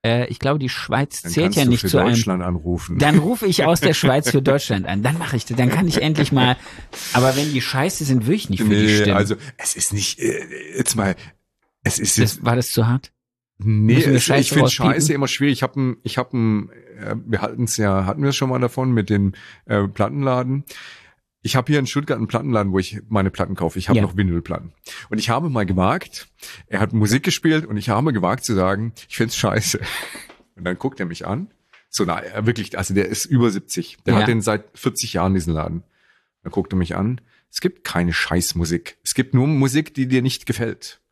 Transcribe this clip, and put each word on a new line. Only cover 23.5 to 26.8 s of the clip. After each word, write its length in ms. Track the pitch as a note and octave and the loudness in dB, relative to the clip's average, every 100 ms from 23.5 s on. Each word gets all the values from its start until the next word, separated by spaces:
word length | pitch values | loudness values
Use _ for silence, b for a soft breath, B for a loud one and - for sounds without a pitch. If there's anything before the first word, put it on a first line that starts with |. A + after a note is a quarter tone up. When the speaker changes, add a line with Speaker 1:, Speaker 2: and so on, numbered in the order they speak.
| F#2+ | -2
Speaker 2:
kaufe. 220 | E2+ F#2+ | -2 -2
Ich 120 | F2+ | 0
hab 80 | B2 | 2
Speaker 1:
Ja. 40 | |
Speaker 2:
noch 140 | G2 F2+ | 2 0
Vinylplatten. 560 | F#2+ E2+ E2+ D#2+ E2+ _ B B B | 0 0 -4 -10 -10 _ B B B
Und 80 | A2 | -6
ich 120 | A2+ | -2
habe 200 | A#2+ E3+ | -2 -2
mal 160 | B2 F#2 | -2 0
gewagt, 640 | F#2 F#2 E3+ - - - _ B B - | 2 2 0 -6 -18 -20 _ B B -8
er 120 | |
hat 140 | F#2+ | -2